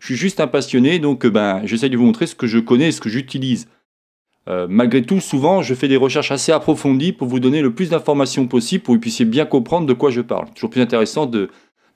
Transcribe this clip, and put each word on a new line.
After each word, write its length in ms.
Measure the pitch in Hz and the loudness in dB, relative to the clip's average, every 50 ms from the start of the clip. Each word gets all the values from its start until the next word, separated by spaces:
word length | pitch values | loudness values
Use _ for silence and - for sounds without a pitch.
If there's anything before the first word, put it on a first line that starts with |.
je 60 | - | -10
suis 100 | - 131 | -8 -6
juste 240 | 120 175 196 - - | -4 -4 -2 -2 -2
un 80 | 156 - | -2 0
passionné, 500 | - 143 127 - - 127 123 147 175 180 | 0 -2 -2 0 2 2 4 4 2 2
donc, 260 | 151 147 135 127 127 | 0 0 0 0 0
euh, 60 | 120 | 2
ben, 340 | 101 107 104 104 95 95 107 | 2 2 0 0 -2 -2 -4
j'essaie 240 | 98 110 113 143 139 | -4 -2 -2 -2 0
de 80 | 131 | 2
vous 100 | 117 123 | 2 4
montrer 200 | 117 110 - - | 4 2 2 -2
ce 80 | - - | -6 -4
que 140 | - 131 113 | -4 -4 0
je 100 | 104 113 | 0 0
connais 300 | 113 113 123 123 156 165 | 2 4 4 4 4 2
et 40 | 151 | 0
ce 80 | - | -2
que 80 | - 113 | -4 -6
j'utilise. 600 | 104 131 135 131 - 139 131 - 117 - - - _ _ _ _ _ _ _ _ _ _ _ _ _ _ _ - | -6 -6 -6 -8 -8 -6 -4 -2 -2 -4 -4 -8 _ _ _ _ _ _ _ _ _ _ _ _ _ _ _ -6
Euh, 180 | 92 90 90 87 | -6 -4 -4 0
malgré 340 | 92 110 123 120 120 135 127 | 2 2 2 4 2 2 0
tout, 180 | - 196 190 | 0 -2 -2
souvent, 400 | - - - 135 135 160 190 190 | -2 -2 -2 0 2 2 2 2
je 140 | 151 123 131 | 0 -2 -2
fais 120 | 123 - | -2 0
des 120 | 139 135 131 | 2 2 2
recherches 340 | 127 135 127 147 143 - 143 | 2 2 0 -2 -2 -2 -4
assez 180 | 127 - - | -2 0 2
approfondies 640 | 160 151 156 - 156 - - 143 131 131 147 180 185 | 0 2 2 0 0 0 0 0 0 2 0 -2 -2
pour 160 | - 147 123 | -4 -4 -4
vous 120 | 123 127 | -2 0
donner 200 | 123 127 143 160 | 2 2 2 2
le 140 | 147 127 113 | 2 0 0
plus 160 | 120 185 160 | -2 -2 -2
d'informations 580 | 165 151 - - 147 143 139 127 - 143 131 123 | -2 -2 0 0 0 0 0 0 0 -2 -2 0
possible 340 | - 123 120 - 180 185 - | 0 0 0 0 -2 -2 0
pour 120 | - 120 | 2 2
que 20 | |
vous 40 | 113 | 2
puissiez 260 | 117 117 110 - 123 | 2 -2 -2 0 0
bien 180 | 113 110 143 151 | 2 2 0 0
comprendre 420 | 143 - 135 117 - 160 175 170 | 2 0 0 0 0 -2 0 0
de 60 | 135 123 | 0 0
quoi 180 | 123 139 139 | 2 2 0
je 120 | 117 120 117 | 0 -2 -4
parle. 280 | 120 110 90 85 - - | -4 -4 -6 -6 -8 -10
Toujours 160 | - - 113 | -10 -10 -4
plus 100 | - 127 | -2 0
intéressant 460 | 123 117 127 117 110 101 - 156 156 | 0 2 2 0 0 0 -2 -4 -4
de, 240 | 131 117 107 98 - - _ _ _ _ _ _ _ _ | -2 -2 -4 -4 -4 -8 _ _ _ _ _ _ _ _